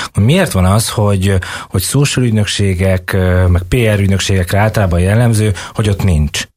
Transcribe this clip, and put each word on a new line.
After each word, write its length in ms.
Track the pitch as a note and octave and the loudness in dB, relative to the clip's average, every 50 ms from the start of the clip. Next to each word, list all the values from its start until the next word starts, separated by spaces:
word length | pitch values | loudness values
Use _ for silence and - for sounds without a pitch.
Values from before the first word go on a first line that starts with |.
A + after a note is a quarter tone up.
| - | -10
akkor 160 | - - - G2+ | -6 -2 0 2
miért 300 | A#2 D#3+ F#3+ F#3 A#2+ - | 2 2 2 0 0 0
van 120 | F#2+ F2+ | 0 2
az, 240 | F#2 G2 A2+ A2+ - | 2 2 2 0 -2
hogy, 500 | - - G#2 G#2 G2+ F#2+ F#2 G2+ G2 F#2 F2 - - - - - | -2 -2 0 0 0 0 0 0 0 0 -2 -4 -10 -14 -14 -6
hogy 140 | - A2 - | -6 -4 -4
social 440 | - - C3+ C#3+ C3+ - - B2+ | -2 0 0 0 0 0 0 0
ügynökségek, 840 | A#2+ A2 G#2+ G#2 - - - G2+ G2 F#2+ F2 F#2+ F#2+ F#2 F2+ F2+ - - | 0 0 0 0 -2 -2 -2 -2 -2 0 0 0 0 0 0 -2 -2 -2
eh, 340 | G2 F#2 F#2 F2+ F2+ F#2 F2+ | 0 0 2 2 2 2 2
meg 140 | F2 F2 F2+ | 2 0 0
P 120 | - - | 0 -2
R 260 | B2+ A#2 A2 G#2 G2+ | 0 0 0 0 0
ügynökségekre 580 | G2+ F#2+ G2 F#2+ - - G2 F#2+ F2+ - - G2 | 2 0 0 0 0 -2 -2 -2 0 0 0 0
általában 420 | G#2+ A2 G2 A2+ G2+ F2+ F2 E2+ | 0 2 2 0 0 0 0 0
jellemző, 520 | F2 F#2+ G#2 A2+ B2 A#2+ A2+ G#2 G#2+ G#2+ G2 - - - - | 2 2 2 2 2 2 2 0 0 0 -2 -4 -8 -10 -6
hogy 140 | - A2 G#2 | -4 -2 -2
ott 160 | G2 - - | 0 0 0
nincs? 440 | F#2+ F2 D2+ D2+ C#2+ - - - - _ | 0 2 0 0 -2 -4 -8 -10 -10 _